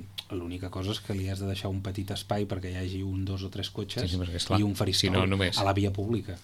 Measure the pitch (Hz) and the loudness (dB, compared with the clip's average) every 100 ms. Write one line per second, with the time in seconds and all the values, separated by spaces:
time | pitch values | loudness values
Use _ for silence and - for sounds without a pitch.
0 | - - - 98 87 90 92 95 95 110 | -8 -14 -8 -6 -4 -6 -6 -4 -2 -4
1 | - 98 95 92 98 95 101 95 98 95 | -2 -2 -2 -2 -2 -2 -2 -2 -2 -4
2 | 95 101 - 104 101 95 90 92 92 95 | -4 -6 -2 0 0 -2 -4 -4 -4 -2
3 | 98 95 95 95 95 98 90 - 101 - | -2 -2 -2 -2 -4 -6 -6 -4 -4 -2
4 | 90 90 87 87 - 95 104 95 101 92 | 0 0 0 -2 2 4 4 2 2 4
5 | 98 92 92 98 92 - 98 98 98 98 | 4 6 4 4 4 4 4 4 4 2
6 | 101 113 - 87 | 0 0 -2 -10